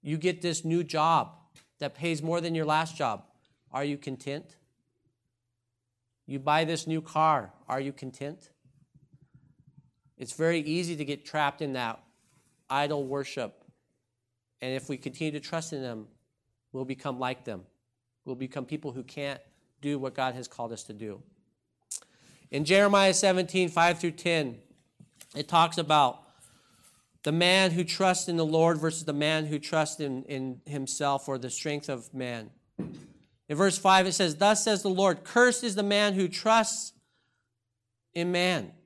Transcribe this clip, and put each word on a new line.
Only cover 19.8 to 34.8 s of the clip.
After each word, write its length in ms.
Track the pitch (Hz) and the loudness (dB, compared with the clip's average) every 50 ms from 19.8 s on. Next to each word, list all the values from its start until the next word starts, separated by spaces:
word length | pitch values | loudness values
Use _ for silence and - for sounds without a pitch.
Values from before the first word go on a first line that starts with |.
| 143 143 147 139 | -6 -4 -4 -4
what 140 | 131 131 127 | -6 -6 -4
God 220 | - 131 127 123 | -2 -2 -2 -2
has 120 | 131 120 | -6 -12
called 240 | - - - 120 113 | -14 -10 -10 -8 -8
us 120 | 117 107 - | -8 -12 -12
to 100 | - 107 | -16 -14
do. 280 | 101 110 107 101 - - _ _ _ _ _ _ _ _ _ _ _ _ _ - - - _ _ _ _ _ - _ _ _ | -12 -10 -12 -12 -12 -16 _ _ _ _ _ _ _ _ _ _ _ _ _ -14 -14 -14 _ _ _ _ _ -20 _ _ _
In 120 | - 139 151 | -4 -4 2
Jeremiah 480 | 143 185 196 208 202 202 196 196 190 180 | 4 6 6 6 6 6 6 6 6 4
seventeen, 540 | - - 196 185 185 185 175 - 185 185 | 4 4 4 4 4 0 0 0 0 0
five 320 | 170 165 170 165 175 175 170 | 2 2 4 4 4 4 2
through 120 | - 170 | -2 -4
ten, 480 | 160 - - 175 170 160 147 127 117 110 - _ _ _ _ _ _ _ - _ _ _ - _ - | -4 -2 -2 0 2 2 0 -2 -6 -12 -18 _ _ _ _ _ _ _ -20 _ _ _ -20 _ -10
it 120 | 147 151 | -10 -6
talks 300 | - 175 170 165 165 165 | 2 4 4 4 4 2
about 440 | 170 160 147 156 151 139 131 - - - _ _ _ - - _ _ _ _ _ _ _ - _ _ _ _ _ _ _ | -4 0 4 4 6 6 4 2 -4 -18 _ _ _ -20 -20 _ _ _ _ _ _ _ -20 _ _ _ _ _ _ _
the 80 | 147 | -2
man 400 | 151 165 175 180 185 190 190 185 | 2 4 4 6 6 6 6 4
who 120 | 165 175 175 | 4 0 -2
trusts 460 | 165 - - 190 185 180 180 - - | -2 0 2 2 2 2 2 -2 -2
in 80 | 170 | 0
the 80 | 165 160 | 0 0
Lord 320 | 156 156 160 165 165 165 | 2 4 6 6 6 4
versus 280 | 160 156 165 160 165 165 | 4 0 -2 -2 -2 -6
the 80 | 156 143 | -4 -2
man 320 | 143 151 151 160 156 156 | 0 0 2 2 0 -2
who 100 | 151 156 | -2 -4
trusts 420 | 143 147 - - 160 156 151 - - | -6 -4 0 0 0 0 0 -2 -6
in, 240 | 151 139 131 127 135 | -6 -6 -6 -6 -8
in 360 | - 143 131 131 131 127 123 _ | -8 -8 -6 -6 -8 -10 -12 _
himself 600 | - 147 143 135 127 - - 147 143 139 139 - | -10 -8 -8 -6 -6 -6 -2 0 0 0 0 -2
or 100 | - 135 | -4 -6
the 120 | 131 120 127 | -6 -6 -8
strength 400 | 117 - - 156 147 147 143 - | -8 -6 -6 -4 -4 -4 -6 -6
of 240 | 139 120 113 - - | -8 -8 -10 -12 -10
man. 360 | 131 127 123 120 117 110 - _ _ _ _ _ - - - - - - - - _ _ _ _ _ _ _ | -8 -8 -6 -6 -8 -10 -14 _ _ _ _ _ -12 -10 -10 -10 -16 -20 -20 -20 _ _ _ _ _ _ _
In 80 | 151 | 0
verse 200 | 147 196 196 165 | 2 2 2 2
five, 300 | - - 190 190 190 185 | 4 4 6 6 6 6
it 60 | 185 165 | 4 0
says, 240 | - 196 170 147 | 0 0 0 2
"Thus 260 | 151 196 208 214 208 - | 4 4 4 4 4 2
says 200 | 233 214 185 | 2 0 2